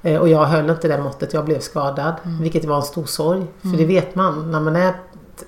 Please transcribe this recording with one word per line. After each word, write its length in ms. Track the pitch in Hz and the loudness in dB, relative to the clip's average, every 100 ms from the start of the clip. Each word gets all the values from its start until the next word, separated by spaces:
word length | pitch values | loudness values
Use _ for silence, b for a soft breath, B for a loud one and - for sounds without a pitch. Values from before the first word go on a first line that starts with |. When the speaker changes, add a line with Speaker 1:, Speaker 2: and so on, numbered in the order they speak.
Speaker 1:
Eh, 180 | 170 156 | 0 4
och 80 | 170 | 6
jag 160 | 156 | 6
höll 260 | 147 160 151 | 4 2 2
inte 180 | 160 160 | 0 0
det 100 | 143 | 0
måttet. 300 | 139 - 143 | -2 -6 -4
Jag 100 | 156 | -2
blev 160 | 151 143 | -2 -2
skadad, 540 | - 160 139 139 151 175 | -4 -4 -4 -2 -4 -4
Speaker 2:
Mm. 180 | 180 160 | -6 -4
Speaker 1:
vilket 220 | 160 160 | -2 -2
var 120 | 151 143 | 0 0
en 60 | |
stor 220 | 139 - | -2 -6
sorg. 420 | 139 - 156 190 170 - | -6 -2 0 -2 -4 -8
För 60 | 185 | -2
Speaker 2:
Mm. 100 | 165 | 2
Speaker 1:
det 60 | |
vet 300 | 160 185 - | 4 2 2
man, 360 | 185 185 151 160 | 0 0 0 -4
när 80 | 156 | -2
man 160 | 156 170 | 0 2
är 180 | 185 185 - - - - | 2 0 -8 -20 -20 -14